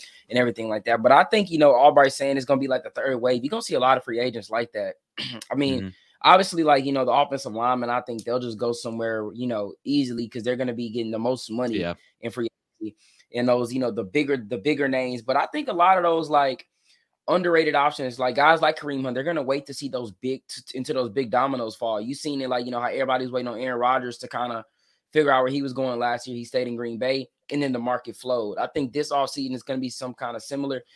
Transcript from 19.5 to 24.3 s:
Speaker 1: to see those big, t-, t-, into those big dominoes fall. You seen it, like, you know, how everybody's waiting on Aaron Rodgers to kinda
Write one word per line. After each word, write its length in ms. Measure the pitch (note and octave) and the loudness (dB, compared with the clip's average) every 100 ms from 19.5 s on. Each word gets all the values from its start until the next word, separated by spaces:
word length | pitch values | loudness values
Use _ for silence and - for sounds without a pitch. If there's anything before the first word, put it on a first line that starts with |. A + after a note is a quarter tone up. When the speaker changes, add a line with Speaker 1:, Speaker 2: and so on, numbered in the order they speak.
| C#3 - | -4 -4
Speaker 1:
to 60 | C3+ | -10
see 140 | C#3 | -8
those 220 | B2 A#2 | -8 -8
big, 360 | F#2 B2+ C3 - | -8 -6 -6 -8
t-, 140 | - - | -18 -12
t-, 100 | C3 | -10
into 160 | B2+ | -4
those 160 | C3 A#2+ | -2 -2
big 200 | G2+ A#2+ | -2 0
dominoes 440 | B2 C3+ C3 A2+ - | 2 2 0 -6 -4
fall. 260 | A2+ G#2+ | -4 -4
You 140 | A2+ C#3 | -4 -8
seen 260 | D#3 C#3 | -6 -6
it, 80 | C3 | -2
like, 160 | B2+ B2 | -4 -4
you 60 | |
know, 100 | A#2+ | -4
how 60 | A#2+ | -4
everybody's 440 | G2+ C3 C3 B2+ | -2 0 0 0
waiting 180 | B2 B2 | -4 -4
on 100 | A2+ | -6
Aaron 200 | B2+ A#2+ | -6 0
Rodgers 380 | B2 B2+ B2 A#2 | 2 2 -2 -10
to 80 | |
kinda 360 | A#2+ | -10